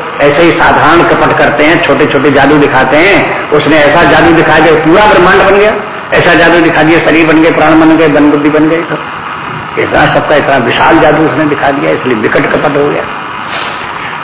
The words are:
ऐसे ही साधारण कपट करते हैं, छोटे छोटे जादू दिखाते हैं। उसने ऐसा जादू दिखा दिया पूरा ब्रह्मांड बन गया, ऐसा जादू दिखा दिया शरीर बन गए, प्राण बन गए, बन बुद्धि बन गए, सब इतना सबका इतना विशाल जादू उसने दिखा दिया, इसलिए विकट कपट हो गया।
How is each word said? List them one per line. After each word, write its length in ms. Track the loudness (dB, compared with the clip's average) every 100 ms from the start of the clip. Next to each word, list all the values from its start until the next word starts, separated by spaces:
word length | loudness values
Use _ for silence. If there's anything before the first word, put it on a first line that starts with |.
| -8 -2
ऐसे 220 | 0 2
ही 80 | 2
साधारण 520 | 2 0 2 2 2
कपट 340 | 2 0 0 0
करते 260 | 0 0
हैं, 200 | 0 0
छोटे 220 | 0 0 0
छोटे 260 | 0 0
जादू 260 | 2 2 2
दिखाते 400 | 2 0 0 0
हैं। 520 | 2 0 -2 -6 -2
उसने 260 | -2 2 2
ऐसा 280 | 2 2
जादू 280 | 2 2 2
दिखा 280 | 2 2 2
दिया 140 | 2
पूरा 320 | 2 2 2 4
ब्रह्मांड 380 | 2 2 2
बन 120 | 2 2
गया, 180 | 0 -2 -8 -12 -4
ऐसा 200 | -2 0
जादू 260 | 2 2 2
दिखा 240 | 2 2
दिया 160 | 2 2
शरीर 280 | 2 0 2
बन 140 | 2
गए, 100 | 2
प्राण 280 | 2 2 4
बन 180 | 4 4
गए, 100 | 2
बन 240 | 2 2
बुद्धि 180 | 2 0
बन 200 | 0 0
गए, 120 | -2
सब 180 | -4 -8 -10 -12 -12 -12 -12 -12 -10 -6
इतना 260 | -2 0 0
सबका 300 | 0 0 -2
इतना 200 | 0 -2
विशाल 440 | -2 0 2 2
जादू 240 | 2 2
उसने 220 | 0 -2 -4
दिखा 260 | -2 -2
दिया, 200 | -2 -2
इसलिए 240 | -4 -4 -2
विकट 300 | -2 -2 -2
कपट 320 | -2 -2 -2
हो 100 | -2
गया। 160 | -4 -8 -12 -12 -12 -10 -10 -10 -10 -12 -12 -12 -10